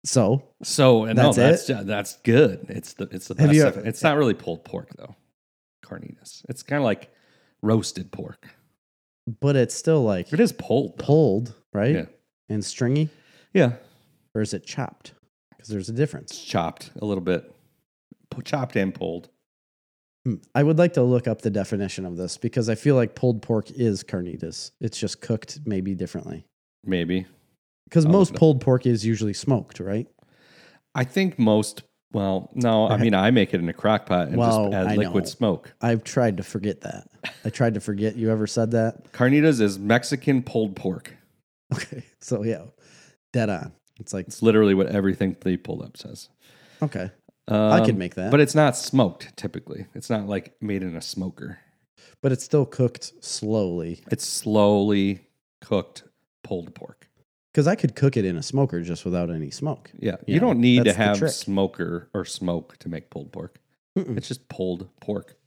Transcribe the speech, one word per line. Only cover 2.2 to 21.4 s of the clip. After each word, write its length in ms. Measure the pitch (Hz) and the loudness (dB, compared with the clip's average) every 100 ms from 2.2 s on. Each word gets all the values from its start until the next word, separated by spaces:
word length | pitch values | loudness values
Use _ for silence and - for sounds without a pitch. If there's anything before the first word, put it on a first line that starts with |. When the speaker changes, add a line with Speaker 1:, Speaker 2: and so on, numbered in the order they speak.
Speaker 2:
good. 420 | - 117 139 92 - | 2 6 4 2 -10
It's 240 | 92 - | -12 -12
the, 120 | - 98 | -12 -12
it's 160 | 92 - | -12 -12
the 80 | 95 | 2
Speaker 1:
Have 120 | 147 | 6
Speaker 2:
best 40 | 151 | 6
Speaker 1:
you 60 | |
Speaker 2:
stuff. 160 | 139 95 | 4 0
Speaker 1:
ever 100 | 113 | -8
Speaker 2:
It's 160 | - | -2
not 140 | 160 147 | 0 2
really 160 | 131 | 2
pulled 300 | 98 - 82 - | 0 -6 -10 -10
pork, 240 | - - - | -14 -12 -20
though. 180 | - - _ _ _ _ _ _ - | -20 -20 _ _ _ _ _ _ -18
Carnitas. 580 | 87 - - - - - | -16 -16 -20 -20 -20 -16
It's 140 | 127 | -16
kinda 200 | - 147 | -6 -2
like 300 | 123 98 - _ _ _ _ _ | 0 -2 -8 _ _ _ _ _
roasted 500 | 107 113 110 - - | 0 0 0 -12 -14
pork. 360 | - - - - _ _ _ _ _ _ _ - 110 | -12 -14 -16 -20 _ _ _ _ _ _ _ -14 -2
Speaker 1:
But 140 | 139 139 | 2 4
it's 180 | 117 - | 2 0
still, 280 | - 160 | 0 2
like, 300 | 113 95 87 | 2 -2 -2
Speaker 2:
It 60 | 156 | 2
is 120 | 233 | 2
pulled, 460 | - - 120 117 - | 0 -2 0 0 -6
though. 60 | - | 2
Speaker 1:
pulled, 500 | 151 139 98 120 - _ | 4 4 2 -4 -14 _
right? 220 | 101 113 175 | -2 0 0
Speaker 2:
Yeah. 100 | - _ _ _ _ | -4 _ _ _ _
Speaker 1:
And 140 | 107 | -6
stringy? 460 | 95 - 123 143 151 _ _ _ _ | -6 -4 0 0 -2 _ _ _ _
Speaker 2:
Yeah. 200 | 190 127 117 - _ _ _ _ 110 | 2 2 0 -16 _ _ _ _ -4
Speaker 1:
Or 60 | |
is 120 | 107 | -4
it 120 | 95 - | -6 -10
chopped? 480 | - 127 _ - _ _ _ _ _ | -10 -10 _ -20 _ _ _ _ _
'Cause 100 | - | -10
there's 200 | 104 92 | -8 -6
a 40 | |
difference. 380 | 117 147 - - | -2 -2 -4 -16
Speaker 2:
It's 120 | - | -18
chopped 480 | - 98 82 - - - | -6 -4 -4 -8 -20 -10
a 40 | 104 | -6
little 180 | 95 | -4
bit. 260 | 87 87 - _ _ _ _ _ _ - _ | -2 -4 -4 _ _ _ _ _ _ -20 _
P-, 120 | - | -14
chopped 320 | - 147 123 107 | -6 -4 -2 -2
and 180 | 95 | -2
pulled. 360 | - 90 85 - _ _ _ _ _ _ _ _ _ 127 | -4 -8 -8 -14 _ _ _ _ _ _ _ _ _ -6
Speaker 1:
Hmm. 100 | 104 _ 131 | -6 _ 2
I 80 | |
would 140 | 147 160 | 4 4
like 160 | 175 | 4
to 100 | 147 | 4
look 240 | 123 123 123 | 2 2 0
up 140 | 113 | -2